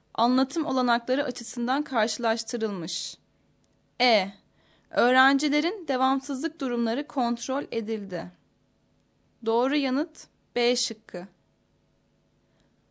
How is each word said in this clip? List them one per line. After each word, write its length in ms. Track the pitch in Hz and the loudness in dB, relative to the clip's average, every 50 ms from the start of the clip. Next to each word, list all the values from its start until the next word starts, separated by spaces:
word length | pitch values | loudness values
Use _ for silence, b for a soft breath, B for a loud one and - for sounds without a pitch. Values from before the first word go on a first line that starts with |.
| b b - | b b -2
anlatım 520 | - 226 247 254 254 269 262 - 330 302 | 0 2 4 4 4 2 2 0 -2 -2
olanakları 580 | - 269 262 247 247 233 240 240 - 254 277 - | 0 0 0 2 2 2 0 0 0 0 0 0
açısından 600 | - 247 - 233 - - 240 240 240 262 294 294 | -2 -6 -6 -10 -8 -6 -4 -2 0 0 -2 -2
karşılaştırılmış. 1300 | - 269 233 214 233 - - 233 226 226 226 - - - 226 220 214 202 180 165 - - - - - - - _ _ _ _ _ _ _ _ _ _ _ _ _ _ _ - | -2 0 0 0 0 -2 -2 -2 0 0 -2 -4 -6 -4 -4 -2 -4 -4 -4 -6 -6 -8 -8 -8 -10 -12 -16 _ _ _ _ _ _ _ _ _ _ _ _ _ _ _ 0
E. 300 | 247 254 226 202 185 196 - - _ b b b b b b b b b | 4 4 4 4 2 -2 -6 -14 _ b b b b b b b b b
Öğrencilerin 1000 | - - 233 247 254 262 262 269 277 269 302 294 277 294 302 349 453 415 330 | 2 2 4 6 6 6 6 6 6 4 2 2 2 2 2 0 -2 -4 -4
devamsızlık 720 | - 262 254 262 262 269 269 269 - 277 254 285 320 - - | -2 0 2 2 2 2 0 -2 -4 -6 -4 -4 -6 -4 -4
durumları 460 | 269 254 240 233 233 226 226 269 294 | -4 -2 0 0 0 0 -2 -2 -4
kontrol 560 | - - 277 247 233 240 226 - - 262 285 285 - | -4 -4 -2 -2 -2 -2 -4 -4 -4 -4 -4 -4 -4
edildi. 600 | - 226 214 214 226 220 202 190 190 160 165 180 - _ _ _ _ _ _ _ _ _ _ _ _ _ _ _ _ _ _ _ _ _ 226 | -6 -6 -4 -4 -4 -6 -6 -8 -8 -8 -8 -10 -14 _ _ _ _ _ _ _ _ _ _ _ _ _ _ _ _ _ _ _ _ _ -2
Doğru 300 | 220 226 233 247 269 285 | 0 2 2 2 2 2
yanıt 520 | 302 277 262 254 269 320 339 - - - - _ _ _ _ - | 0 0 0 0 0 -2 -4 -6 -14 -20 -20 _ _ _ _ -2
B 200 | - 240 240 - | 0 2 2 2
şıkkı. 520 | - - - 220 - _ - - 175 180 - _ _ _ _ _ _ _ _ _ _ _ _ _ _ _ _ _ _ _ _ _ _ _ _ _ _ _ _ _ _ _ _ | 0 -2 -4 -6 -10 _ -12 -12 -12 -12 -14 _ _ _ _ _ _ _ _ _ _ _ _ _ _ _ _ _ _ _ _ _ _ _ _ _ _ _ _ _ _ _ _